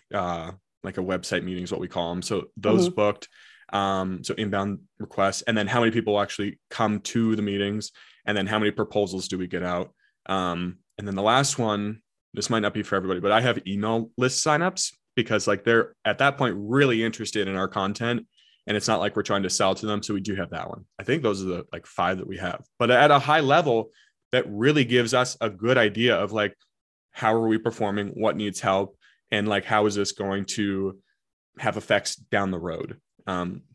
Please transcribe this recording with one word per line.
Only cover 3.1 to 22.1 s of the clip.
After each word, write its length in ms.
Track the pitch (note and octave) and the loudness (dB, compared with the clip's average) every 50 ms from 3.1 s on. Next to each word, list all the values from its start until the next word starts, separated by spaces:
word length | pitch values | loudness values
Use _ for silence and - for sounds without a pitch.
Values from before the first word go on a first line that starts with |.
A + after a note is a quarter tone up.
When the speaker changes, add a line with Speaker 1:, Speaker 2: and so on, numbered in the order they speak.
| G2+ - - - _ - - - - - _ - | 0 -2 -8 -20 _ -20 -20 -20 -20 -20 _ -4
Speaker 1:
um, 500 | - G2+ G2 G2 G2 F#2+ F#2+ F#2+ F#2 F2+ | -2 0 0 0 0 0 -2 -4 -6 -6
so 100 | - - - | -6 -6 -4
inbound 440 | - G#2+ G2+ G2+ G2 G2 G#2 G2+ - - _ _ - | -4 -2 -2 0 -2 -2 -2 -4 -6 -10 _ _ -14
requests, 440 | G#2 - - - G2 G2 F#2+ - | -14 -6 -2 0 0 0 0 -2
and 160 | - - A2+ A2 | -2 -2 0 0
then 80 | G#2 | 0
how 140 | F#2+ A#2 B2 | 0 2 2
many 100 | A#2 A2+ | 2 2
people 300 | A2 A#2+ - G#2+ G#2 G2+ | 2 0 0 2 2 2
actually 400 | G2+ G2+ - - G2+ G#2 - - _ - | 0 0 -4 -6 -6 -6 -8 -10 _ -8
come 300 | - - A2+ G#2+ G#2+ G2+ | -4 0 0 0 0 -2
to 340 | - - - A#2+ A2+ A2 A2 | -2 -2 -2 0 2 2 0
the 80 | G#2+ | 0
meetings, 480 | G#2 G2+ G2+ G2+ G2+ G2+ G#2 G#2+ G#2 - - - - - - _ - | -2 -2 -2 -2 -2 -2 -4 -4 -8 -10 -14 -18 -20 -20 -20 _ -4
and 140 | - G#2 G2+ | -2 -2 0
then 80 | G2 | 0
how 140 | G2 G#2+ G#2+ | 0 0 2
many 100 | G#2+ G#2 | 2 2
proposals 560 | G2+ - G#2+ - - G#2 G2+ F2+ F#2 F#2 F2+ | 0 0 -2 -2 0 0 0 0 -2 -6 -6
do 100 | - F#2+ | -6 -6
we 120 | F#2 F#2 F2+ | -6 -6 -4
get 160 | F#2 F2 F2+ | -6 -4 -4
out? 280 | F2+ F2+ F2 F2+ - _ _ _ _ _ _ - | -2 -2 -4 -4 -8 _ _ _ _ _ _ -8
Um, 520 | - F#2+ F#2+ F#2 F2+ E2+ F2 F2+ F2+ F2 - _ _ _ - | -4 -4 -2 -2 -2 -2 -4 -4 -6 -8 -10 _ _ _ -10
and 80 | G2+ | -8
then 100 | G2+ G2 | -6 -4
the 60 | G2 | 0
last 360 | G2+ A2 A#2+ C3 C#3+ C#3 - - | 2 4 4 4 4 2 0 -2
one, 420 | A#2 G#2+ G#2 G#2 G#2 G#2 A2 A2+ _ _ _ _ _ _ | 0 0 0 -2 -2 -4 -6 -10 _ _ _ _ _ _
this 160 | - - G#2 - | -8 -6 -4 0
might 120 | A#2 A2+ | 0 0
not 140 | G#2 G#2 G2 | 0 0 -2
be 100 | G#2+ G2+ | -4 -4
for 100 | - G2+ | -2 -2
everybody, 240 | F#2+ F#2 F#2+ F#2 F2+ | -2 0 0 -2 0
but 140 | F2+ G2 | 2 4
I 80 | G#2 A2+ | 4 4
have 260 | B2 B2 A2+ A#2+ - | 4 2 0 -2 -2
email 460 | F#2 G2 G2+ G#2+ A2 A2+ A#2 A2+ - _ | -6 -4 -2 -2 0 0 -2 -2 -4 _
list 280 | - B2+ B2+ C3 - - | 0 0 0 0 0 0
signups, 480 | D#3 D3+ D3 E3+ F#3 F#3+ - - - - _ _ _ - | 2 2 2 2 0 -2 -4 -6 -6 -8 _ _ _ -4
because, 320 | - A2 - A2+ G#2 - A2 | -2 0 2 0 0 2 2
like, 160 | G#2 G2 - | 0 0 2
they're 320 | A#2+ A#2 A2+ - - - _ - | 4 4 4 4 0 -4 _ -2
at 140 | G#2+ G#2 - | -2 0 2
that 200 | C3+ C#3 C#3 C#3 | 2 2 2 2
point 160 | C#3 A#2+ F2+ | 0 0 -2
really 460 | G2+ G2+ G#2 B2 C#3 C#3+ C3 A#2+ A2+ | -2 -4 0 2 4 4 4 4 2
interested 460 | A2+ A2+ A2 - A2 - - G#2+ G2 G2 | 0 0 -2 -4 -6 -4 -2 -2 -2 0
in 80 | F#2+ | 0
our 100 | F#2 F#2+ | -2 -2
content, 600 | F#2+ - G#2+ F#2+ G2 G#2 - A#2 A#2 A#2+ A#2 - _ _ _ _ _ _ _ - - | -2 -2 -2 -2 -2 -2 -2 -2 -2 -2 -2 -4 _ _ _ _ _ _ _ -4 -2
and 80 | G#2 | -2
it's 100 | G#2 - | 0 2
not 140 | - A2 F2 | 2 2 2
like 160 | F2+ G#2+ - | 2 0 0
we're 60 | G#2+ | -2
trying 200 | G2+ - G2+ G2+ | -2 0 0 0
to 80 | G2 F2+ | 0 0
sell 240 | - - G#2 F#2+ F#2+ | 0 2 2 2 2
to 120 | F#2 A2 | 0 -2
them. 140 | G#2+ G#2 G#2 | -4 -4 -4
So 140 | G#2 - G#2 | -4 -4 -6
we 60 | G2 | -4
do 160 | G2 G2 G2 | -4 -4 -6
have 140 | G2 F#2+ F2+ | -6 -6 -6
that 180 | F2 E2 - - | -8 -10 -10 -10
one. 160 | - - F#2+ _ _ | -12 -14 -18 _ _
I 60 | - | -8
think 220 | G2+ A2+ C3+ E3 C#3 | -4 -2 -2 0 0
those 180 | A2 G2+ F#2+ | 0 -2 -2
are 40 | F#2+ | -4
the, 200 | F#2 F2 E2+ - _ | -4 -6 -6 -8 _
like, 140 | - E2 - | -14 -16 -16
five 320 | - - - F2+ F2+ | -10 -4 -2 0 0